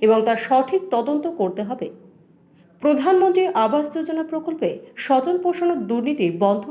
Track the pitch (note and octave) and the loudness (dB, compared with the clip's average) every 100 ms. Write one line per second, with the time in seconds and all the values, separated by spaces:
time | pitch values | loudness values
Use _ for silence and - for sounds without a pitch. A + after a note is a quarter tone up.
0 | G#3+ A3 A3 A3+ - C4 C4 F#4+ - A#3+ | 2 4 2 0 2 2 2 -2 0 -2
1 | A#3+ D4 E4 C#4 F#3 F#3+ G#3 B3+ - - | 0 -2 -4 -4 -4 -4 -6 -8 -10 -12
2 | - _ _ _ _ _ _ - D4 C4+ | -20 _ _ _ _ _ _ -2 0 2
3 | D#4+ F#4 F#4+ F#4 F#4 F#4+ E4 D4 D4 E4 | 4 4 4 4 2 2 2 0 -2 -6
4 | D#4+ D#4+ D#4+ D#4+ D#4+ D#4+ F#3 - - - | -4 -4 -4 -6 -6 -4 -4 -6 -14 -8
5 | - C4 D4+ F4+ F4+ F4 F4 C#4+ G3+ A#3 | 0 0 2 -2 -2 0 0 -2 -2 -2
6 | B3 D4 E3+ E3+ G3+ G#3 B3 | -2 -2 -2 0 0 0 -4